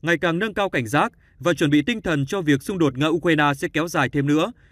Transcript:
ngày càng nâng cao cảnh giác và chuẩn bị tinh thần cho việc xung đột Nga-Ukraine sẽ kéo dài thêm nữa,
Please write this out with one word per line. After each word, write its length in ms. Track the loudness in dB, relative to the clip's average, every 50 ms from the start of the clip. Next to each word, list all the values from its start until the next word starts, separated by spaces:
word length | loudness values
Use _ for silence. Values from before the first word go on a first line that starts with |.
| -2
ngày 160 | -2 -2 0
càng 200 | 0 -2 0 0
nâng 160 | -2 -4 -2
cao 140 | -4 -4 -2
cảnh 180 | -2 -4 -4
giác 260 | 0 0 0 0 0 -4 _ _ _ _ _
và 160 | -2 -2 0
chuẩn 160 | 2 2 2
bị 120 | 2 2 2
tinh 200 | 2 -2 -2 0
thần 240 | -2 -2 -2 -2
cho 140 | -2 -4 -4
việc 220 | 2 2 2 2 0
xung 160 | -4 -2 0
đột 160 | 0 0 0
Nga-Ukraine 600 | 0 0 0 0 0 2 2 2 4 2 0 0
sẽ 140 | -2 -6 -4
kéo 200 | -2 -4 -4 -2
dài 200 | -2 -2 -2 0
thêm 180 | 0 -2 0
nữa, 260 | 2 2 2 2 0 -4 _ _ _